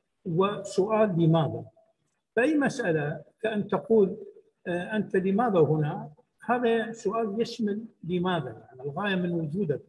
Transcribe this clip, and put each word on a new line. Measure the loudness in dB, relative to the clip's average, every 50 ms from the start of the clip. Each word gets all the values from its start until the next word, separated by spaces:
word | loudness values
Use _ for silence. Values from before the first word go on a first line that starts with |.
| _ _ _ _ _
وسؤال | -4 0 2 2 0 0 -4 -8 -4 -2 0 0 2 2 2 2 2 2 2
لماذا. | 4 4 6 4 4 2 -2 -6 -10 -12 _ _ _ _ _ _ _ _ _ _ _ _ _
فأي | 0 2 2 2 2
مسألة | 2 0 0 -2 -2 0 0 0 0 -2 -6 -8 -12 -18 _ _ -4
كأن | -2 -2 -2 -2 -2
تقول، | -2 -4 2 4 4 6 6 4 2 -6 -12 -16 -18 -20 _ _ _ _ _
آه، | -4 -4 -4 -4 -4 -2
"أنت | -4 -4 0 0
لماذا | 0 2 2 2 2 2 2 4 4
هنا؟" | 4 4 4 0 0 -2 -2 -6 -10 -12 -16 _ _ _ _ _ -4
هذا | -2 0 2 2 2 2 2 0 -2 -6
سؤال | -6 -4 -4 -2 -2 -2 -2 -2 -2
يشمل | -2 -4 -2 -4 -2 -2 -2 -4 -6 -12 -16 _ -8
لماذا، | -4 -2 0 0 0 0 -2 -2 -4 -10 -14 -18 -20
يعني | -20 -10 -10
الغاية | -8 -6 -4 -2 -2 0
من | 0 0 0 -2
وجودك. | -2 -4 -4 -2 -4 -2 -2 -2 -4 -4